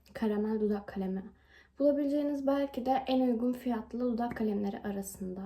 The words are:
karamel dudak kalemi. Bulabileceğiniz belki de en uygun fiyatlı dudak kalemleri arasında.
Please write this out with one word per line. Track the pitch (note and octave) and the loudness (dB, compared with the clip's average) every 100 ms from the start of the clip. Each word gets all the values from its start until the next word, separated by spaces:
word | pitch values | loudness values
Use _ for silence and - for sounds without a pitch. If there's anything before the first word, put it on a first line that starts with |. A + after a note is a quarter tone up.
| - | -4
karamel | - A3 G#3 G#3+ A3 | -4 0 0 0 0
dudak | G#3 G3+ - | 0 0 -4
kalemi. | G3 F#3+ F#3+ - - _ - - - | -4 -4 -4 -8 -16 _ -20 -12 2
Bulabileceğiniz | C#4+ C#4 C#4+ D4 D4 C#4+ C4+ | 4 4 2 2 0 0 2
belki | C#4 C#4 C4 B3+ | 2 0 -2 0
de | C4+ - | 0 2
en | C4 B3+ | 2 4
uygun | A3+ B3 | 4 2
fiyatlı | B3 B3+ A3+ A3+ A#3 | 0 -2 -2 -4 -2
dudak | B3 A3+ A#3+ - | 0 0 -2 -2
kalemleri | G#3+ G3+ G3+ - | 0 0 -2 -4
arasında. | G#3 G3 G3 - F#3 F#3 | -4 -6 -6 -8 -8 -8